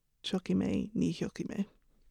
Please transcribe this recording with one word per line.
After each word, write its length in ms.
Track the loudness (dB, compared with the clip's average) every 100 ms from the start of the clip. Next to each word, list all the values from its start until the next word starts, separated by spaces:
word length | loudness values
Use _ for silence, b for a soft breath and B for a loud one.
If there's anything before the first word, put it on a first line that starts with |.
| _ _
seochaí 320 | -4 -2 2 2
mé, 340 | 4 0 0 0
ní 180 | 0
seochaí 320 | 0 -4 -4 -6
mé. 180 | -2 -4 _ _ _ -20